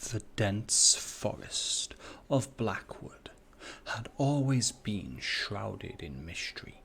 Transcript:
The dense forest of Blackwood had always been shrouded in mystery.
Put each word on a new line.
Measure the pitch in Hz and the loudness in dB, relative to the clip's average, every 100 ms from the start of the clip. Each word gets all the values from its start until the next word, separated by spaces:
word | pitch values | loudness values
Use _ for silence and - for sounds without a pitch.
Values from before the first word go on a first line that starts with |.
The | - 110 - - | -4 -4 -6 0
dense | 104 101 - - - | 2 2 2 6 8
forest | - - - 104 - - - - - - - - - - | 6 0 -4 -4 -4 -4 -4 0 0 -2 -8 -14 -16 2
of | 139 117 - | 2 2 -2
Blackwood | 113 95 - - - - - - - - - - - | -2 -2 -6 -12 -12 -14 -18 -18 -20 -18 -16 -14 -6
had | 117 113 - | -6 -6 2
always | 139 143 135 131 - | 4 4 6 4 4
been | - - 104 - - | -2 -2 -2 -2 -6
shrouded | - - - 101 104 98 - - | -2 -2 -2 -2 -4 -6 -8 -8
in | 82 65 | -8 -8
mystery. | 78 85 - - - - | -8 -6 -6 -8 -12 -16